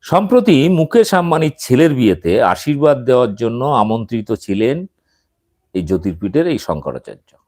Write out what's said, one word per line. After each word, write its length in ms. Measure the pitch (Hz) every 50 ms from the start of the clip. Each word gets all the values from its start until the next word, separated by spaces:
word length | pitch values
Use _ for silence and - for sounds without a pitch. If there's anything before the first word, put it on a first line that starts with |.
সম্প্রতি 680 | _ - 160 185 208 190 247 247 240 226 170 131 139 175
মুকেশ 440 | 185 165 160 156 - 240 220 - -
আম্বানির 380 | 180 175 170 160 160 160 156 -
ছেলের 360 | - - - 127 131 160 165 143
বিয়েতে 480 | 127 120 104 90 85 - 82 90 113
আশীর্বাদ 640 | 120 92 92 - - 147 147 139 147 151 143 131 120
দেওয়ার 300 | 120 127 123 123 107 98
জন্য 300 | 104 117 113 117 120 131
আমন্ত্রিত 640 | 143 143 120 107 107 110 117 113 - 117 113 104 -
ছিলেন 540 | 110 101 - - 98 98 107 123 143 170 185 - _ _ _ _ _ _ _ _ _ _ _ _ _ _ _ _ _
এই 80 | 95 85
জ্যোতির্পীঠের 640 | 78 95 92 90 98 85 85 101 98 92 147 170
এই 100 | 175 151
শঙ্করাচার্য। 760 | - - - 87 76 71 71 62 64 _ - - _ _ _ _ _ _